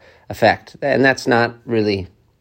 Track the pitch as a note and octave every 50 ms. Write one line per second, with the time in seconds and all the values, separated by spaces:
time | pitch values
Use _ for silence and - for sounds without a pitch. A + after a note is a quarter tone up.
0 | _ - _ _ _ - G2+ - - G#2+ F2+ - - - - - - C#3+ C3 B2
1 | C3 C3+ C3 - - C3+ B2 A#2 A#2 A#2 A#2 - _ - A#2 A2+ G#2+ G#2 G2+ F#2+
2 | F#2 F#2 _ _ _ _ _ _